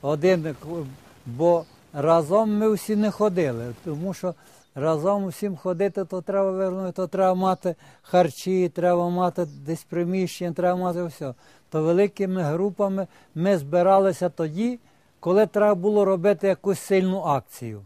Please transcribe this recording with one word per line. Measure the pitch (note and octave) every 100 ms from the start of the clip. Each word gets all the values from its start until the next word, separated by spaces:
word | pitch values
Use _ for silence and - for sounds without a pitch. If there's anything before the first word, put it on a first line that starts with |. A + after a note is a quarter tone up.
один, | C#3 D3+ F3 F#3 D#3 C3+ D3 E3+ C#3 C3+ - - -
бо | A#2+ E3 E3+ D3+ - _
разом | D3 D3 E3 D3+ G3+ A3 G#3
ми | A3
всі | G#3 - G#3
не | G#3+
ходили, | - G#3+ F#3 D3+ A#2 A#2+ A#2
тому | F3 D3 F#3
що | F#3 F#3 E3 _ _ _
разом | - D3+ D#3 E3+ G3+ G3
всім | - G#3 F3
ходити, | F#3 F3 G3+ G3+
то | F3+ F3+
треба, | F3 G3 G3
вернути, | F#3+ F#3+ F#3 F#3
то | F3 F#3
треба | F#3+ F#3+
мати | F#3 F#3+ F#3 F#3 D#3+ - _
харчі, | - F3+ F3 - F#3 F#3 F3
треба | - F3 F3 F3
мати | F3 F3+ E3+ E3+ C#3+ C#3
десь | D#3+
приміщення, | - E3 F3 F#3+ F3+ - F3
треба | E3 F3+ F3+
мати | F3+ E3+
все. | F3 - C#3+ A#2+ _ _ _
То | D#3+
великими | D#3 F3 G3+ - F#3+ F#3
групами | D#3 D#3+ G3+ F#3 G3+ F#3+ F3+ _ _
ми | D#3 F#3 F#3+
збиралися | C#3 F3 F3+ G3 G3 F3 F3+
тоді, | - D#3+ D#3 A#3 B3 _ _ _ _
коли | E3+ F#3+ G#3+
треба | G#3 G#3
було | G3 F#3+ G#3
робити | G3 F#3+ F#3+ G3+ G3
якусь | F#3 G3 F#3+
сильну | - F#3+ F#3 F#3+
акцію. | E3 C#3 - - A#2 G#2+